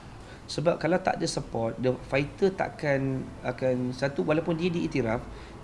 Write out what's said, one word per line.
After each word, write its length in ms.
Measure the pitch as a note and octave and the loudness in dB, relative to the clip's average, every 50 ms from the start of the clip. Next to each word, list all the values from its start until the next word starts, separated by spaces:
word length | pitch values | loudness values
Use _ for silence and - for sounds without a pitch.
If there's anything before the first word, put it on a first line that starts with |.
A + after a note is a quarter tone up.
| - - - - - - - - - | -14 -16 -16 -16 -16 -16 -16 -16 -12
Sebab 320 | - - - D3 F3 E3+ | -6 -4 2 2 2 2
kalau 240 | - - D#3 F3+ F3+ | 4 2 2 2 4
tak 160 | F3+ - - | 4 2 0
ada 80 | - E3 | 2 0
support, 480 | D3+ - D3 C3+ - - A#2 A2+ A2+ - - | -2 -2 -4 -4 -4 -2 -2 0 0 0 2
the 120 | A#2+ B2+ B2+ B2+ - - | 2 2 2 2 -2 0
fighter 440 | - C#3 D3 C#3+ - - G3 F#3+ F#3+ | 0 0 0 0 0 2 2 2 2
takkan, 720 | - E3 - - - - D3 C#3 C3+ C3+ C3+ C3 C3 C3 - - - | 2 -2 -2 -2 -2 0 2 2 2 2 0 0 -2 -4 -6 -10 -6
akan, 560 | - B2+ B2 - C3+ B2+ B2+ B2 B2+ B2 B2+ | -4 -4 -2 0 2 2 2 2 0 -2 -2
satu, 280 | - C#3 C#3 C#3 - F#3 D#3 | 0 -2 0 0 0 2 2
walaupun 320 | D3+ D#3+ D#3 F3+ E3+ D#3+ | 2 2 4 2 0 2
dia 80 | F3 F#3 | 2 0
diiktiraf, 560 | E3 E3+ E3 D#3+ - C#3 A#2 A2+ A2 B2 - - - - - - - - | 2 2 0 0 2 2 2 2 2 0 -2 -6 -10 -12 -14 -14 -12 2